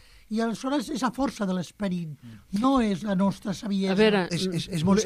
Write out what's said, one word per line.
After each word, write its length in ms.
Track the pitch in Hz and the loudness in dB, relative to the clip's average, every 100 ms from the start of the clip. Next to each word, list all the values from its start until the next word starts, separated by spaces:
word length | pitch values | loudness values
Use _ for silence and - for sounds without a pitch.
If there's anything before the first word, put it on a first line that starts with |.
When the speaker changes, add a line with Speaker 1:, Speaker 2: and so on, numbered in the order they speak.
| - - - | -20 -20 -8
Speaker 1:
I 120 | 214 233 | -4 -4
aleshores 420 | 208 262 285 214 | -4 -2 -2 -2
és 80 | 269 | -4
la 100 | 254 | -4
força 340 | - 277 - 202 | -2 -4 -2 -2
de 80 | 185 | -2
l'Esperit, 560 | 160 - 202 180 165 143 120 110 - 196 | -6 -6 -4 -4 -6 -12 -16 -20 -8 0
no 140 | 254 269 | 2 2
és 200 | 220 196 | 2 0
la 140 | 214 185 | 0 2
nostra 360 | 196 - 220 | 2 0 -4
saviesa. 440 | 190 220 196 190 190 | -6 -4 -2 0 4
Speaker 2:
A 20 | |
veure, 280 | 220 202 175 | 6 4 2
Speaker 3:
És, 140 | 165 185 | -2 -2
és, 240 | 165 - | -2 -4
és 160 | 170 170 | 0 4
Speaker 2:
mossèn 0 | |
Speaker 3:
molt, 160 | 196 | 4